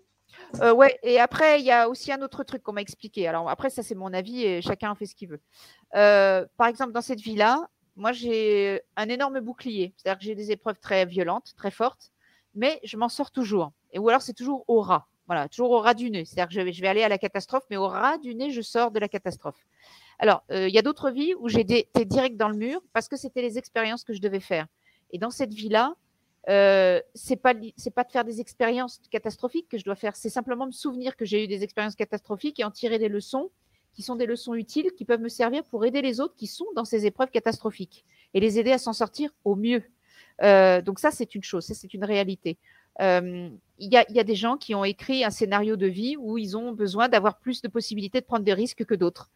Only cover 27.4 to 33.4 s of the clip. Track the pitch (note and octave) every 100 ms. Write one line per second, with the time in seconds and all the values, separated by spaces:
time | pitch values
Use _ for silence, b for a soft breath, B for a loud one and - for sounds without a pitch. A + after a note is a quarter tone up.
27.4 | B3+ A3+ A3+ - A3+ - B3 B3+ A#3 A3
28.4 | - - A3+ B3 B3 - - A3 A3 -
29.4 | B3 E4 - A3 G3 G3 G#3 - A3 B3+
30.4 | A#3+ A#3+ C4 - D4 B3 B3+ - G#3 G#3
31.4 | G#3 G3 G3+ - G#3+ G#3 G#3 G#3 - G3+
32.4 | D4+ D4 G#3+ - A3+ A3 A3 G#3 - C4